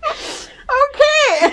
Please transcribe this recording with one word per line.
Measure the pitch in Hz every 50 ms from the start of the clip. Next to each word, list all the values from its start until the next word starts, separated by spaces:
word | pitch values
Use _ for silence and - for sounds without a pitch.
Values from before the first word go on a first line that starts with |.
| 659 622 659 - - - - - - - - - -
Okay. | - 523 508 571 571 554 - 605 605 605 622 587 494 339 302 330 339